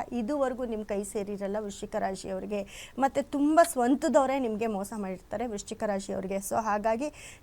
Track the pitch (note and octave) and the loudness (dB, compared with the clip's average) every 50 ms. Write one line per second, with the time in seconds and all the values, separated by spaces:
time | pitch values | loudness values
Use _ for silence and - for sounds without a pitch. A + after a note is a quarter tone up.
0 | - - B3 A#3 G#3 G#3+ D4+ C#4+ C4+ B3+ B3+ A#3 B3+ A3+ A3 G#3+ G#3+ - G#3 G3 | 0 0 -2 -2 0 0 2 2 2 0 0 -2 -4 -4 -2 -4 -4 -2 -2 -2
1 | G#3 G#3 - G#3+ G3 G3+ G#3 G3 G3+ F#3+ G3+ G#3+ G#3+ G3+ G3 - G#3+ G3+ - G#3 | -2 -2 -2 -4 -2 -2 -4 -4 -4 -2 -2 -2 -4 -4 -8 -8 -10 -4 -2 -2
2 | G3 G3 G3 F#3+ - F#3+ F#3+ F#3 G3 G3+ G#3 G3+ G3 - - - - - - A#3+ | 0 -2 -2 -4 -6 -6 -6 -6 -4 -4 -4 -4 -4 -6 -12 -16 -16 -12 -2 0
3 | C4+ C4+ - C#4 C#4 - - C#4 C#4+ D4+ D#4+ F4 E4 - - B3+ A#3+ B3 C#4+ - | 0 2 2 0 -2 0 2 2 4 6 8 8 8 6 6 2 4 4 4 2
4 | - B3 A#3+ C#4 C4 B3+ C4+ C#4 B3+ A3 G#3+ G3+ A#3 A#3 G#3+ F#3+ G3+ - A3+ G#3 | 2 4 6 6 6 6 2 0 0 0 0 0 0 0 0 -2 -4 -4 -6 -6
5 | G3 F#3+ F#3 F#3 - - - G#3 A#3+ A#3+ G#3 G3+ - - G#3+ - A3 G#3 G3 G3 | -6 -6 -6 -8 -8 -8 -6 -4 -4 -4 -4 -8 -8 -8 -6 -4 -2 -2 -2 -2
6 | G3 - G3 G3 F#3+ F#3 G3 G3 G3 - A#3 A#3 A3 G#3+ G#3 G#3 G3+ A3 A3+ A3+ | -2 -4 -4 -4 -2 -2 -4 -4 -2 0 -2 0 2 2 0 2 2 2 2 2
7 | D4 D4 - - - - - - | 0 -4 -6 -10 -18 -18 -16 -4